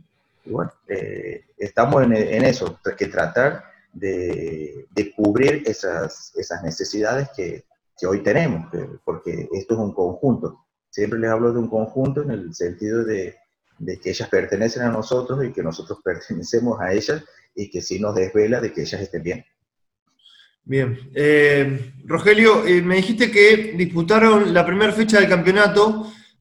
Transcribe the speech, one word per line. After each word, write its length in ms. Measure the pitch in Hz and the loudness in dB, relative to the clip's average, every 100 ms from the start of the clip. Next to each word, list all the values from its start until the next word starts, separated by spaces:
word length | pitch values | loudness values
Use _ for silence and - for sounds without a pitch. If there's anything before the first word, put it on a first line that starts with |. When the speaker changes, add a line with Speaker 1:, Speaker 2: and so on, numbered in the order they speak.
| _ _ _ _ | _ _ _ _
Speaker 1:
Y 80 | - | -10
bueno, 220 | 104 85 - - | -6 -6 -10 -10
eh, 560 | 95 - 98 - 87 - - | -8 -8 -10 -10 -14 -18 -12
estamos 460 | 101 - 123 135 | -6 0 2 4
en, 80 | 123 | 4
en 320 | 110 104 107 | 2 0 2
eso, 340 | - - 87 - 101 - | 2 0 -4 -8 -10 -6
que 80 | 98 | -4
tratar 580 | 92 82 - 139 165 - _ _ | -2 -2 0 0 -2 -12 _ _
de, 920 | - 95 92 90 85 82 80 76 69 - | -10 -6 -4 -4 -6 -6 -8 -12 -14 -8
de 200 | 98 104 | -6 -4
cubrir 500 | - 104 110 135 156 107 | 0 2 4 2 2 -2
esas, 720 | 107 95 85 80 - - - | -4 -4 -4 -6 -10 -12 -10
esas 260 | - 85 | -8 -8
necesidades 680 | 82 82 92 104 107 127 143 - | -8 -8 -6 -2 -2 -2 -4 -8
que, 280 | 87 82 - _ _ - | -10 -10 -16 _ _ -8
que 60 | 90 | -2
hoy 160 | 98 | 0
tenemos, 480 | 101 127 165 82 - | 2 2 0 -4 -6
que, 160 | 87 90 82 | -10 -10 -10
porque 440 | - 82 87 85 - | -8 -8 -8 -8 -6
esto 200 | 95 - | -8 -4
es 60 | 113 | -4
un 140 | 101 | -2
conjunto. 720 | 98 90 - 139 104 80 - _ _ _ | -2 -4 -2 -2 0 -4 -12 _ _ _
Siempre 280 | - 104 113 | -4 -4 -2
les 100 | 113 | 0
hablo 220 | 110 117 | 2 2
de 80 | 120 | 0
un 100 | 113 | -2
conjunto 520 | 110 110 131 131 135 | -2 -4 -2 -2 -2
en 100 | 110 | -4
el 220 | 107 87 | -6 -10
sentido 500 | 82 87 87 107 113 | -8 -8 -6 -4 -2
de, 320 | 110 101 90 - _ _ _ _ | -2 -4 -6 -12 _ _ _ _
de 200 | 98 87 | -10 -8
que 100 | 92 | -8
ellas 200 | - 110 | -6 -2
pertenecen 540 | 95 - 101 113 123 | 0 0 0 -2 -2
a 60 | 120 | -2
nosotros 540 | 113 107 127 127 135 123 | -2 -2 -2 -2 -4 -4
y 60 | |
que 120 | - | -4
nosotros 360 | 82 82 - 82 | -6 -8 -10 -8
<laughs> 20 | |
pertenecemos 760 | 95 85 - 92 85 117 120 101 | -6 -6 -8 -10 -2 -2 0 -2
a 120 | 92 | -2
ellas, 300 | 101 - 156 - _ _ - | -2 -2 -4 -8 _ _ -12
y 140 | 101 | -10
que 120 | 90 | -10
sí 180 | 85 98 | -8 -4
nos 160 | 104 98 | -2 -2
desvela 440 | 95 107 107 123 | 0 2 2 0
de 120 | 113 | -2
que 100 | - | -6
ellas 200 | 73 101 | -8 -8
estén 220 | 98 82 | -8 -8
bien. 220 | 80 - - _ _ _ _ _ _ _ _ _ _ _ | -8 -8 -12 _ _ _ _ _ _ _ _ _ _ _
Speaker 2:
Bien. 360 | - 135 123 117 - - | -4 0 0 -4 -8 0
Eh, 800 | 147 151 147 143 139 135 - - - | 4 6 6 4 2 -2 -8 -14 -6
Rogelio, 640 | 160 185 214 226 196 175 | 0 4 6 6 6 4
eh, 140 | 180 | 2
me 160 | 175 185 | 4 2
dijiste 340 | 180 220 226 | 0 0 2
que 420 | 208 208 214 220 170 | 6 8 6 2 -2
disputaron 760 | 175 170 170 220 226 208 196 | -2 -2 2 4 6 6 4
la 120 | 175 170 | 4 2
primera 260 | 190 214 | 2 2
fecha 260 | 214 220 208 | 2 4 4
del 120 | 196 | 4
campeonato. 840 | 180 170 196 208 202 214 214 - - _ _ | 4 4 4 4 4 2 0 -8 -14 _ _